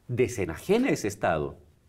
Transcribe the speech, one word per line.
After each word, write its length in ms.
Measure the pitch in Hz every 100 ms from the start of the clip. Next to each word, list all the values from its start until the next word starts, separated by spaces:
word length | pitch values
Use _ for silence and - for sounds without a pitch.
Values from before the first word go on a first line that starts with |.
| -
Desenajena 840 | 120 196 - - 78 - 220 277
ese 200 | 147 104
Estado. 500 | - 104 78 71 - - _